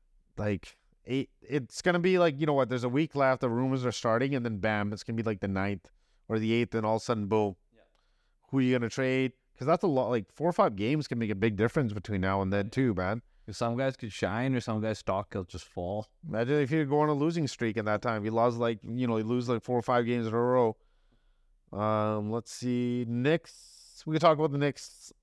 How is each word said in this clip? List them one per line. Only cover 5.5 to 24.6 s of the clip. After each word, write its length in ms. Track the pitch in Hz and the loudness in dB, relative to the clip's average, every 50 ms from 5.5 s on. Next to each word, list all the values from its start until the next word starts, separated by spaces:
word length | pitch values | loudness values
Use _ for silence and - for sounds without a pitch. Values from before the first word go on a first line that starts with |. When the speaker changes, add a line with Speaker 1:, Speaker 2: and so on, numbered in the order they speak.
| 98 95 95 98 101 92 - - _ _ _ _ _ _ _ - | 0 0 0 -2 -2 -4 -8 -14 _ _ _ _ _ _ _ -4
Speaker 1:
or 100 | 110 110 | -2 0
the 160 | 110 110 113 | 2 2 2
eighth, 220 | 117 120 - - | 2 2 0 0
and 100 | 113 107 | -2 0
all 120 | 107 110 110 | 2 0 0
of 40 | |
a 40 | - | 0
sudden, 200 | - 120 110 104 | -2 -2 -2 0
boom. 300 | 98 110 110 107 101 92 - _ _ _ | 2 2 2 2 2 -2 -6 _ _ _
Speaker 2:
Yeah. 60 | _ _ _ _ _ _ _ _ _ _ _ _ _ _ _ | _ _ _ _ _ _ _ _ _ _ _ _ _ _ _
Speaker 1:
Who 80 | - 135 | 0 2
are 20 | |
you 140 | 131 127 127 127 | 2 4 4 2
gonna 100 | 120 110 | 0 -2
trade? 440 | - - 131 131 131 131 131 131 - _ _ _ _ - | -2 -2 0 0 2 0 0 -2 -4 _ _ _ _ -6
'Cause 80 | 127 | 0
that's 180 | 135 165 170 - | 0 2 2 2
a 40 | 190 | 0
lot, 200 | 143 127 127 104 | 0 0 0 0
like, 220 | 123 117 98 - | 0 -2 -2 -6
four 160 | _ - 143 175 | _ -4 -2 0
or 60 | 170 | 2
five 240 | - 202 170 113 95 | 2 2 2 2 0
games 280 | 101 113 143 156 143 - | 0 0 0 0 -2 -4
can 120 | 135 120 | -4 -4
make 100 | 117 104 | -2 -2
a 60 | 107 | 0
big 220 | 98 95 113 107 95 | 0 0 0 2 2
difference 340 | 107 120 - 170 139 113 | 2 2 2 0 0 0
between 300 | 101 101 - - 104 95 | -2 -6 -6 -4 -2 0
now 200 | 92 95 98 98 | 0 2 2 2
and 120 | 98 95 98 | 0 2 0
then, 160 | 101 101 107 | 0 0 0
too, 240 | - 131 135 123 104 | 0 0 0 2 0
man. 280 | 87 92 92 107 120 - _ _ _ _ - | 0 -2 -2 -4 -6 -8 _ _ _ _ -16
Speaker 2:
Some 240 | 101 - 120 117 117 | -8 -4 -4 -2 -2
guys 220 | 120 135 135 131 - | -2 -2 -2 -4 -4
could 160 | - 110 98 | -10 -12 -4
shine, 420 | - - 95 92 113 123 135 131 | -4 -2 -2 0 0 0 0 0
or 60 | 123 | 0
some 180 | - - 113 107 | -2 -2 -2 -2
guys' 180 | 104 110 107 - | -2 -2 -4 -4
stock 320 | - - 95 95 104 - | -4 -4 -2 -2 -4 -4
could 180 | - 104 92 - | -6 -8 -8 -8
just 160 | - 90 - | -10 -14 -14
fall. 420 | - - - 87 87 98 104 107 - _ _ - | -12 -10 -8 -8 -6 -6 -6 -8 -10 _ _ -14
Speaker 1:
Imagine 360 | 165 - 107 120 123 143 151 | -6 -4 -2 0 2 2 2
if 100 | 143 120 | 2 2
you 140 | 151 160 156 | 0 0 0
go 140 | 135 143 147 | 2 2 2
on 80 | 151 151 | 2 2
a 40 | 151 | 2
losing 320 | 139 143 165 170 170 156 127 | 2 0 0 0 0 -2 -4
streak 280 | - - 120 113 104 | -4 -2 -4 -2 -2
in 80 | 113 107 | -2 0
that 180 | 107 107 104 | 0 -2 0
time. 220 | - 123 113 107 101 | 0 -2 -2 -2 -2
You 80 | 110 | -2
lost, 260 | 110 113 113 123 117 117 | 2 2 2 2 2 2
like, 220 | 120 117 117 101 - | 0 -2 -2 -4 -8
you 220 | - 113 123 127 120 | -8 -6 -2 -2 0
know, 100 | 113 110 | 0 0
you 60 | 107 | 0
lose, 240 | 110 120 123 123 117 | 0 -2 -2 0 0
like, 120 | 123 113 - | -2 -2 -2
four 140 | - 123 120 | -2 -4 -2
or 40 | |
five 240 | 113 - 127 120 120 | 0 2 2 2 2
games 220 | 117 120 120 117 113 | 2 0 -2 -2 -2
in 60 | 110 | 0
a 60 | 117 | 0
row. 360 | 120 123 127 127 123 110 110 - _ _ _ _ _ _ _ _ _ _ _ _ _ _ _ _ _ _ - | 2 2 4 4 4 2 0 -2 _ _ _ _ _ _ _ _ _ _ _ _ _ _ _ _ _ _ -6
Um, 580 | 95 104 107 107 107 107 107 107 107 104 104 | -4 0 0 0 2 0 0 -2 -2 -2 -4
let's 200 | 110 117 113 - - | -4 -6 -6 -8 -12
see, 500 | - - 123 123 123 123 123 123 123 123 113 | -8 -4 -2 -2 -2 0 -2 -2 -2 -4 -4
Knicks. 960 | 117 120 123 143 160 165 - - - - - - - - - - - - - | -4 0 2 2 2 0 -2 -8 -18 -20 -20 -20 -20 -20 -20 -20 -20 -14 -6
We 80 | 160 156 | -4 0
could 80 | 156 | 4
talk 160 | 151 170 156 143 | 6 6 6 6
about 140 | 156 156 | 4 2
the 60 | 139 | 2
Knicks. 520 | 143 | 2